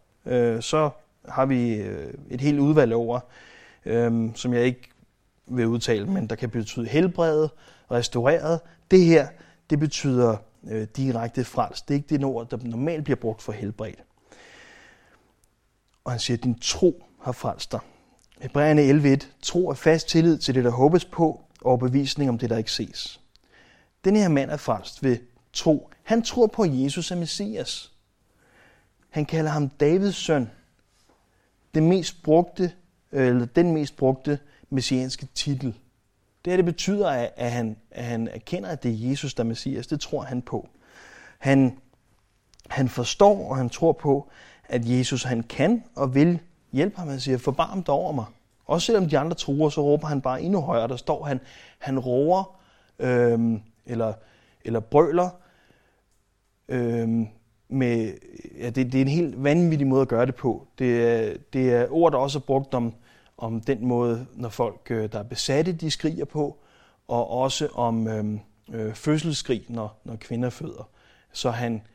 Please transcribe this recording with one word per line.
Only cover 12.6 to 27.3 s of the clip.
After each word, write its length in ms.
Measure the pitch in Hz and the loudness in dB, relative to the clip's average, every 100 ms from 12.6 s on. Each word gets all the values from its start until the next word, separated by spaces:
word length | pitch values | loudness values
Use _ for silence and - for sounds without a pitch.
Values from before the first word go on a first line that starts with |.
normalt 400 | 120 113 147 160 | -8 -6 -4 -4
bliver 140 | 147 127 | -2 -2
brugt 240 | 117 107 | -2 -8
for 100 | - | -10
helbredt. 480 | 104 104 - 107 - _ _ _ - - - - - - _ _ _ _ _ _ _ _ _ _ _ | -10 -10 -8 -12 -12 _ _ _ -20 -20 -20 -20 -20 -20 _ _ _ _ _ _ _ _ _ _ _
Og 80 | - | -8
han 80 | 120 | -6
siger, 180 | - 120 | -2 -2
"Din 220 | 127 117 | -2 -2
tro 440 | - - 180 - - _ | -4 2 2 2 -10 _
har 100 | - | -10
frelst 400 | 123 123 - - | -8 -8 -8 -8
dig." 80 | 113 - _ _ _ _ _ | -10 -10 _ _ _ _ _
Hebræerne 400 | 131 143 147 151 | -6 0 4 6
elleve 320 | 143 147 143 | 6 6 6
et, 220 | 135 - _ | 4 0 _
"Tro 280 | - 175 180 | -4 -2 -2
er 40 | |
fast 340 | 135 165 160 - | 2 2 2 2
tillid 300 | 165 170 156 | 4 4 2
til 180 | - 131 | 2 2
det, 80 | |
der 80 | 120 | 2
håbes 340 | 123 139 175 - | 4 4 4 0
på, 360 | - 165 - - _ | 0 0 0 -14 _
og 40 | 123 | 0
overbevisning 640 | 127 127 135 135 - 139 | 2 2 0 0 -2 -2
om 80 | 117 | 0
det, 120 | 120 | -2
der 80 | 113 | -2
ikke 140 | 110 | -2
ses." 500 | - 113 - - - _ _ _ _ _ _ _ _ | -6 -8 -10 -14 -16 _ _ _ _ _ _ _ _
Den 120 | 190 214 | 2 4
her 120 | 190 | 4
mand 240 | 143 131 | 2 0
er 60 | 147 | -6
frelst 460 | - 104 - - | -4 -4 -6 -4
ved 140 | 135 117 - _ _ | 0 0 -4 _ _
tro. 360 | - 165 151 - - | -4 2 2 0 -20
Han 180 | - 233 | -2 0
tror 260 | 233 - 226 | 0 2 2
på, 140 | - | 2
at 80 | 190 131 | 0 2
Jesus 280 | 139 156 165 | 0 -2 -6
er 40 | 175 | -6
Messias. 800 | 165 | -6